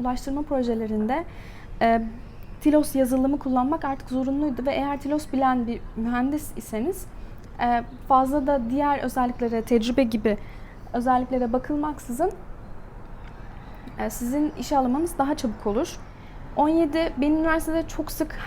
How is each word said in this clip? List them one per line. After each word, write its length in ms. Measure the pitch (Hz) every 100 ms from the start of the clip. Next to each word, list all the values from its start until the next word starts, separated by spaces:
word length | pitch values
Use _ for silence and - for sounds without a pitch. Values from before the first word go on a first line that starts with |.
ulaştırma 420 | 247 254 - 262
projelerinde, 840 | 302 277 240 226 220 214 214 285 349 - - - - -
e, 200 | 226 226 226 - - - - -
TİLOS 340 | 302 302 294
yazılımı 440 | 269 254 262 269 285
kullanmak 460 | 277 254 254 320
artık 240 | 277 269 -
zorunluydu 580 | 254 262 277 302 240 262
ve 60 |
eğer 280 | - 277 285
TİLOS 320 | 269 302 294
bilen 340 | 262 262 254 233
bir 140 | 220 - -
mühendis 540 | 233 247 262 294 - -
iseniz, 500 | - 214 277 392 - - - - - -
e, 220 | 240 143 240 - -
fazla 380 | 262 262 294 269
da 140 | 277 226
diğer 280 | 269 285 277
özelliklere, 640 | 254 262 247 247 233 226
tecrübe 420 | 220 233 226 247
gibi 340 | 247 226 220 214 - - - - -
özelliklere 600 | 247 247 247 254 262 240
bakılmaksızın, 800 | 254 - 294 302 294 - 240 370 - - - - - - - - - - - - - - - - -
e, 120 | 220
sizin 420 | - 240 285 302 -
işe 200 | 247 285
alınmanız 400 | 254 262 339 -
daha 180 | 277 302
çabuk 300 | 240 214 214
olur. 300 | 214 349 - - - - - - -
On 120 | 294
yedi, 440 | 330 320 320 - 247
benim 220 | 285 311
üniversitede 500 | 320 320 320 330 311
çok 240 | - 302
sık 240 | - 311 -